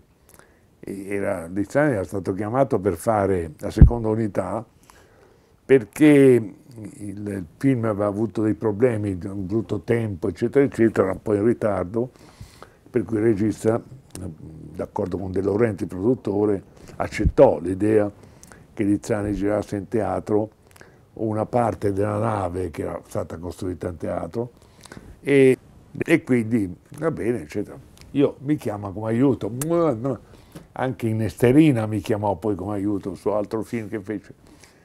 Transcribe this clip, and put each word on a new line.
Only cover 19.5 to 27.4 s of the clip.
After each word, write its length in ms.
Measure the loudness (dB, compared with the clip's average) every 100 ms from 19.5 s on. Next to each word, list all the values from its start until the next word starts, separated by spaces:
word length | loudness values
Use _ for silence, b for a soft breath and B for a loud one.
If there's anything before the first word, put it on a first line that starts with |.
| -2 -2 -6
in 120 | -4
teatro 640 | -4 -2 -4 0 0 0 -6 _ b b b b
una 320 | -6 -4 -2 -2
parte 460 | 0 0 0 -2
della 260 | -2 -2 -2
nave 520 | -2 -2 -4 -4 -6
che 120 | -6
era 180 | -8 -10 -10
stata 320 | -8 -8 -10
costruita 500 | -12 -10 -10 -8 -10
in 80 | -8
teatro 560 | -8 -6 -6 -8 -8 -12 B B B B B B
e, 360 | 0 6 6 4 -2 -20 -14
e 320 | -6 2 2
quindi, 540 | 2 0 2 0 -2 -6 _ -6
va 120 | -4
bene, 300 | -4 -4 -4